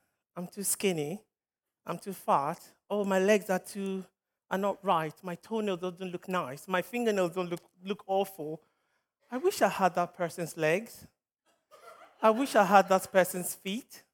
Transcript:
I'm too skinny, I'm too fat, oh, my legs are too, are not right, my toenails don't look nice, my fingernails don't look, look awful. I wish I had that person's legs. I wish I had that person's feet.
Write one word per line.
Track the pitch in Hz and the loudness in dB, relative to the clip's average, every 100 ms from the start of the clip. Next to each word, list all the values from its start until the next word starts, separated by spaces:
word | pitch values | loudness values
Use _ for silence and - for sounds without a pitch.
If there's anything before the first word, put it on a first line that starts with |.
| _ _ _ | _ _ _
I'm | - 180 | -14 -12
too | - | -8
skinny, | 190 - 202 170 147 208 - _ _ _ _ _ - | -4 -2 0 0 -4 -8 -14 _ _ _ _ _ -12
I'm | 170 | -10
too | - | -10
fat, | 185 - 185 139 175 - _ - | -8 0 2 0 -6 -12 _ -6
oh, | 208 | -4
my | 202 190 | 0 2
legs | 190 214 180 | 4 4 2
are | 185 | -4
too, | - 202 196 190 185 _ _ _ - | -4 -10 -8 -8 -10 _ _ _ -6
are | 190 | -2
not | 202 190 | -2 -2
right, | 185 175 156 - | 0 0 0 -6
my | 185 170 | -10 -12
toenails | - 220 208 175 | -6 -4 -2 -2
don't | 185 175 | -4 -8
look | 185 175 - | -8 -10 -6
nice, | 185 139 139 - | -4 -4 -8 -4
my | 180 | -2
fingernails | 175 240 233 202 175 180 | -2 -2 0 2 0 -2
don't | 175 | -4
look, | 170 - _ | -6 -10 _
look | 185 202 - | -10 -10 -2
awful. | 190 190 - 151 156 _ _ _ _ _ _ _ | -2 -2 -6 -10 -12 _ _ _ _ _ _ _
I | 254 | -4
wish | 349 - | -2 2
I | 208 | 2
had | - 185 | 4 2
that | 175 175 - | 2 -2 -4
person's | 170 170 160 - | -6 -6 -8 -2
legs. | 156 175 226 - - _ _ _ _ _ _ - - - - _ | 0 0 -2 -14 -20 _ _ _ _ _ _ -20 -20 -20 -20 _
I | 220 | 2
wish | 220 269 | 4 2
I | 226 | 4
had | 185 196 185 | 6 6 6
that | 190 - | 4 2
person's | 190 180 185 175 | 2 2 0 -6
feet. | - 190 214 - - - | -8 -8 -8 -10 -20 -20